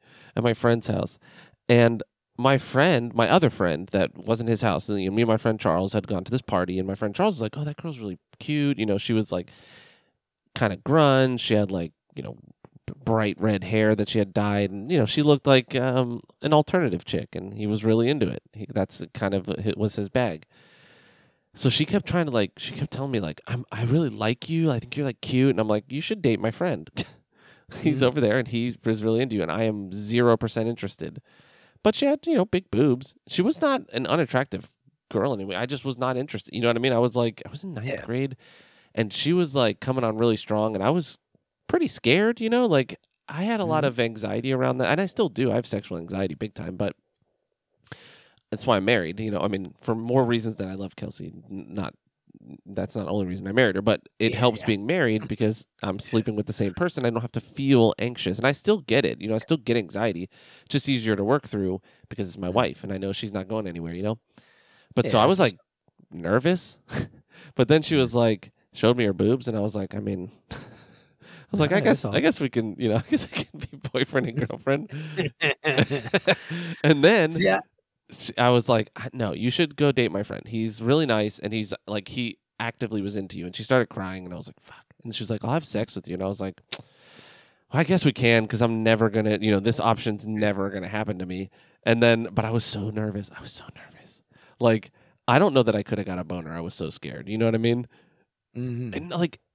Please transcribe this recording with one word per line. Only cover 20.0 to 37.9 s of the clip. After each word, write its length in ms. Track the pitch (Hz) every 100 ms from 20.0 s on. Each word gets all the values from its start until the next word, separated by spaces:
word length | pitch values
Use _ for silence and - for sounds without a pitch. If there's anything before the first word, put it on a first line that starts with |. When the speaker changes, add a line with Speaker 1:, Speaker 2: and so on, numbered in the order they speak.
| 101
Speaker 1:
bag. 380 | 127 117 80 - _ _ _ _ _ _ _ _ _ _
So 140 | - 131
she 160 | -
kept 220 | 151 196 -
trying 200 | 175 156
to, 60 |
like, 200 | 120 98 -
she 140 | -
kept 180 | - -
telling 180 | 127 139
me, 100 | 117
like, 200 | 80 - -
"I'm, 180 | 123 -
I 140 | 107
really 240 | 117 151 143
like 400 | 104 110 123 -
you. 220 | 165 160
I 80 | 117
think 180 | - 147
you're, 80 | 139
like, 140 | 107
cute." 300 | - 127 135
And 100 | 117
I'm 80 | 110
like, 160 | 104 -
"You 120 | 139
should 220 | - 214
date 180 | 143 107
my 100 | 113
friend." 400 | - 180 104 78 -
<laughs> 840 | - - _ _ _ _ - -
He's 200 | 160 135
Speaker 2:
Mm. 0 |
Speaker 1:
over 180 | 127 151
there, 180 | 113 127
and 100 | 107
he 280 | 113 120 -
is 200 | 113 110
really 160 | 110 113
into 160 | 131 104
you, 60 |
and 100 | 80
I 120 | 92
am 280 | 113 104 95
zero 440 | 101 104 120 120 113
percent 320 | 113 117 110
interested. 520 | 117 98 - 80 - - _ _ _ _ _
But 100 | 214 -
she 100 | 277
had, 200 | 294 330
you 80 |
know, 100 | 277 190
big 240 | 190 -
boobs. 440 | 104 143 127 139 - -
She 140 | -
was 180 | 202 320
not 200 | 294 262 -
an 140 | 117 127
unattractive 680 | - 135 131 135 92 - _ _ _ -
girl 240 | 113 139
anyway. 220 | 107 98 92
I 100 | 127
just 180 | 139
was 140 | 135 120
not 180 | 127 127
interested. 360 | 139 107 -
You 80 | 107
know 60 | 120
what 80 | 117
I 40 |
mean? 120 | 131
I 40 | 117
was, 160 | 120 120
like, 260 | 117 - -
I 40 |
was 140 | 143
in 100 | 190
ninth 260 | 127 123